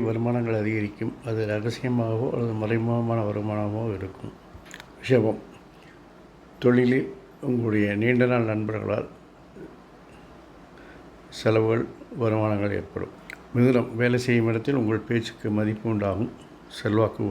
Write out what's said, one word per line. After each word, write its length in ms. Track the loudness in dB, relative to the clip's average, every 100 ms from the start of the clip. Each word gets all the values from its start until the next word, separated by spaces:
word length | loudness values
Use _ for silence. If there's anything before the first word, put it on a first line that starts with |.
வருமானங்கள் 540 | 0 0 0 0 0 0
அதிகரிக்கும். 500 | 0 -2 -4 -4 -8 -8 -6
அது 120 | -4 -2
ரகசியமாகவோ 760 | -2 -4 -4 -2 0 0 -2 -2
அல்லது 180 | -2 -2 -2
மறைமுகமான 580 | -2 0 0 0 0 0 -2
வருமானமாகவோ 640 | -2 -2 -2 -2 -2 -4 -6
இருக்கும். 360 | -8 -10 -14 -16 -20 -20 -20 -20 -20 -14
ரிஷபம், 400 | 2 4 4 -2 -8 -20 -20 -20 -20 -20 -20 -20 -20 -20 -20 0
தொழிலில் 460 | 4 6 4 2 0 -8 -18 -10 -4
உங்களுடைய 400 | -2 2 2 2 2
நீண்ட 240 | 2 4 4
நாள் 180 | 4 0
நண்பர்களால் 580 | -2 -2 -4 -2 -2 -4 -12 -20 -20 -20 -18 -18 -20 -20 -20 -20 -20 -20 -20 -20 -20 -20 -20 -20 -20 -20 -20 -20 -2
செலவுகள், 440 | 2 4 4 2 0 -8 -14 -2
வருமானங்கள் 540 | 0 2 2 0 0 -2
ஏற்படும். 340 | -6 -8 -10 -12 -18 -18 -4 2
மிதுனம், 340 | 4 4 0 0
வேலை 200 | 2 2 2
செய்யும் 220 | 2 2
இடத்தில் 280 | 0 0 0
உங்கள் 240 | 2 0 0
பேச்சுக்கு 420 | -2 -2 -6 -2 0
மதிப்பு 280 | 0 -2 -2
உண்டாகும், 400 | 0 0 0 -4 -6 -18 -20 -18 -8
செல்வாக்கு 500 | 0 2 2 0 -2